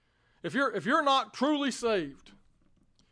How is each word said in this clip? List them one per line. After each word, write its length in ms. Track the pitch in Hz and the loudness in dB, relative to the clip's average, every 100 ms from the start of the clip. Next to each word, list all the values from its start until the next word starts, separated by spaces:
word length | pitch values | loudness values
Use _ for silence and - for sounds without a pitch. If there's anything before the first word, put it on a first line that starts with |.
| _ _ _ _ | _ _ _ _
If 120 | 170 | -6
you're, 200 | 220 277 | -2 -2
if 120 | 196 156 | -2 0
you're 160 | 320 | 2
not 320 | 285 269 214 | 4 2 0
truly 360 | - 269 294 277 | -2 0 2 0
saved, 640 | - 233 202 147 135 - - _ _ _ _ _ _ _ | -2 0 0 -2 -10 -20 -20 _ _ _ _ _ _ _